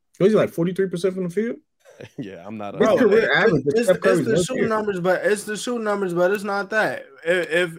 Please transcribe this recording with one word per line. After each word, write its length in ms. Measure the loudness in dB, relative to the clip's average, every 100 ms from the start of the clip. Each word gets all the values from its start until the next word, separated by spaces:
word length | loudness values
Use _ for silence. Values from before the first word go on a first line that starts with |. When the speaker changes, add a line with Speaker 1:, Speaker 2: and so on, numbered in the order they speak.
| _ 0
Speaker 1:
He's 140 | 2
like 160 | 4 2
forty-three 400 | 0 -2 -2 -4
percent 240 | -2 -4 -2
from 80 |
the 60 | -4
field. 280 | -4 -4 -6
Speaker 2:
<laughs> 40 | _ _ -20 -20 -18 -14
Yeah, 240 | -12 -12 -12
I'm 120 | -10
not 160 | -8 0
a 20 |
Speaker 1:
His 100 | 2
Speaker 3:
Bro, 80 | 4
Speaker 1:
career 260 | 4 4
Speaker 3:
it's, 120 | 4 2
Speaker 1:
average 280 | 2 2 0
is 80 |
Speaker 3:
it's, 100 | 0 2
Speaker 1:
Steph 100 | 2
Speaker 3:
it's 80 | 2
Speaker 1:
Curry's 200 | 2 2
Speaker 3:
the 60 |
Speaker 1:
worst 120 | 0 0
Speaker 3:
shooting 140 | -2
Speaker 1:
year. 40 | 0
Speaker 3:
numbers, 300 | 0 -2 -2
but 260 | 0 0 0
it's 180 | -2 -4
the 120 | -8
shooting 260 | -4 -4
numbers, 300 | -2 -2 -2
but 160 | 2 2
it's 140 | 0
not 260 | -2 -4 -2
that. 360 | 0 0 -2 -10 -8 -2
If, 240 | 0 0
if, 280 | 0 -2